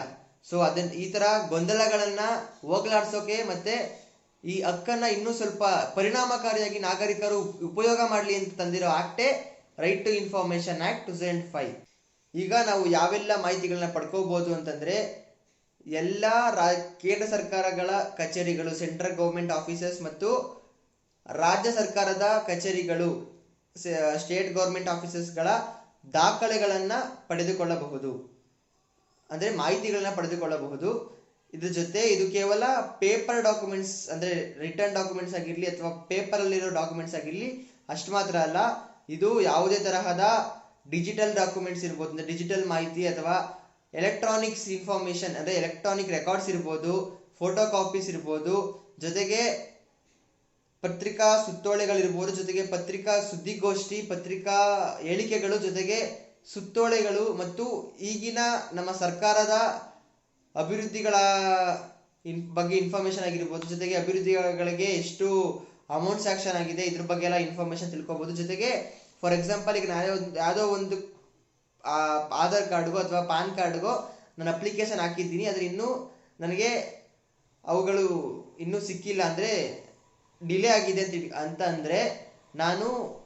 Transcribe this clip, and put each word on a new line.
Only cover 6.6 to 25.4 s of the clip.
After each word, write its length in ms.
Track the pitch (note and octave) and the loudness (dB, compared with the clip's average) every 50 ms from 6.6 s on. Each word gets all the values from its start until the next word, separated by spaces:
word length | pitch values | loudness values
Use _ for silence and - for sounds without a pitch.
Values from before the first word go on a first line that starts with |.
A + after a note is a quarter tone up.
| G#3 G3 G3+ G#3 | 0 0 -2 -2
ನಾಗರಿಕರು 600 | F#3+ F3+ G3+ F#3+ G#3 G3+ G3+ G#3 G#3 G#3 G#3 G3+ | -2 0 0 0 0 0 0 0 0 0 0 0
ಉಪಯೋಗ 580 | F3 - - - E3+ D#3+ E3 G#3 A3+ A#3 A#3 A#3+ A#3 A3 | 0 -2 -4 -6 -6 -4 0 2 4 4 4 4 4 2
ಮಾಡ್ಲಿ 260 | G#3+ G#3 G3+ G3+ G3 | 2 2 2 2 0
ಅಂತ 260 | G3 F#3+ F3 E3+ F#3 | 0 -2 -4 -4 -4
ತಂದಿರೋ 260 | F3 F3 F3 F3+ F3 | -2 -2 0 2 2
ಆಕ್ಟೇ 400 | E3+ D#3+ E3+ E3+ - - - B3 F#3 F3 - - - - - - _ _ - | 2 2 2 0 -2 0 2 2 2 2 0 -2 -10 -16 -20 -20 _ _ -2
Right 220 | D#3+ F#3 G#3+ A3 G3+ | 0 2 2 2 2
to 40 | A3 G#3 G3+ G3 | 0 0 0 0
Information 520 | G3 G3 F#3+ F3 F3 F3 E3+ E3+ F3+ D#3+ D#3+ E3+ G3+ | -2 -2 0 0 0 0 -2 -2 -2 -2 -2 -2 -2
Act 120 | A#3 - - | -2 -4 -6
two 100 | F#3+ E3+ | -8 -6
thousand 240 | E3 F3+ F3 F3 E3+ E3+ - - | -4 -2 -2 -2 -2 -2 -4 -4
five. 220 | D3 - - - - - _ _ _ _ _ _ _ _ _ - | -4 -4 -4 -6 -12 -16 _ _ _ _ _ _ _ _ _ -6
ಈಗ 180 | E3+ F#3+ F#3 A3+ A#3 A#3 | -4 0 2 2 4 4
ನಾವು 220 | G#3+ G3+ G3 F3+ | 4 4 4 4
ಯಾವೆಲ್ಲ 440 | E3+ E3+ D#3+ E3+ F3 G#3 G3+ G3+ G#3 G#3 G3 | 4 6 6 6 4 2 2 2 2 2 2
ಮಾಹಿತಿಗಳನ್ನ 500 | F3+ F3+ F#3 F3 F3+ F3 F3 F3 E3+ E3+ E3+ | 2 0 0 0 0 -2 -2 0 -2 -2 -2
ಪಡ್ಕೋಬಹುದು 640 | D#3 D3+ - - F#3+ F#3+ F3 F3 F3 F3 E3+ E3 | -2 -4 -2 -2 -2 0 2 0 0 2 0 -2
ಅಂತಂದ್ರೆ 680 | D#3 D#3+ D#3 C#3+ D3+ D3+ E3+ G3 A3 - - - - - - _ _ _ _ _ _ _ _ _ _ - | -2 -2 -4 -6 -4 -2 0 0 0 -2 -4 -6 -12 -18 -20 _ _ _ _ _ _ _ _ _ _ -8
ಎಲ್ಲ 380 | D#3 D#3 D#3+ E3+ F#3+ G3+ G#3 A3 A3 A3+ A#3+ A#3+ A#3 A3 | -4 -2 0 0 0 0 2 4 4 6 6 4 4 4
ರಾ-, 460 | F#3 E3+ F3 F3 F3 F3 - - - | 4 4 4 4 2 -2 -6 -10 -4
ಕೇಂದ್ರ 240 | F3 F#3+ G#3 G3+ G#3+ | 0 0 0 0 0
ಸರ್ಕಾರಗಳ 640 | G#3+ G#3+ G3+ - - G3 F#3+ F#3 F#3 E3 F3 F3+ F#3+ G3 G3 - - - | 0 -2 -2 -2 -2 0 0 0 0 0 0 0 0 0 0 0 -2 -4
ಕಚೇರಿಗಳು, 580 | - D#3+ - - F3+ E3+ E3+ E3 D#3 D#3+ D#3 D#3+ | -4 -4 -2 -2 -2 0 0 0 0 -2 -4 -4
ಸೆಂಟ್ರಲ್ 400 | - E3+ - E3 - F3+ F#3 - | -4 -4 -4 -4 -2 -4 -2 0
ಗವರ್ನಮೆಂಟ್ 360 | E3 E3+ E3+ E3+ F3 F3 E3+ | 0 0 0 0 0 -2 -2
ಆಫೀಸಸ್ 500 | D#3+ D#3 D#3 E3+ E3+ E3+ F3 F3 F3+ E3+ | -2 -2 -2 -4 -4 -4 -4 -4 -4 -6
ಮತ್ತು 280 | D#3+ D#3 D#3 - F#3+ A3+ B3+ B3+ - - - - - _ _ _ _ _ _ _ _ _ _ _ - - | -8 -8 -6 -2 0 0 2 0 0 -4 -10 -16 -20 _ _ _ _ _ _ _ _ _ _ _ -12 -8
ರಾಜ್ಯ 420 | - D3+ E3 F3 F#3+ G3 G3 A#3 | -2 2 4 4 4 4 2 2
ಸರ್ಕಾರದ 760 | A#3 A3 G#3 - - G3+ G3+ F#3+ F#3+ F#3+ G3+ G#3 A3 G#3+ - | 2 2 0 0 2 0 2 2 2 2 4 4 4 2 2
ಕಚೇರಿಗಳು, 600 | - F3 F3 F#3 F#3+ F#3 F3+ E3+ E3+ E3+ E3+ F3 E3+ - - - - - - _ _ _ _ _ _ - | 0 -2 -2 -2 -2 0 0 0 0 0 0 0 0 -2 -4 -8 -12 -16 -20 _ _ _ _ _ _ -16
ಸ-, 420 | - - F3 E3 D#3+ D#3 D3+ D3+ | -10 -6 -4 0 0 2 2 0
ಸ್ಟೇಟ್ 360 | E3+ - - F3 F#3+ F#3 F3+ E3+ | 0 -2 -2 -2 0 0 0 0
ಗವರ್ನಮೆಂಟ್ 360 | F#3 F#3 F#3 F3+ F3+ F3 F3+ | 0 0 0 0 -2 -2 -2
ಆಫೀಸಸ್‌ಗಳ 580 | E3+ E3+ F3 E3+ F3 E3+ E3+ - E3 E3 | -2 -2 -4 -6 -6 -6 -6 -4 -2 0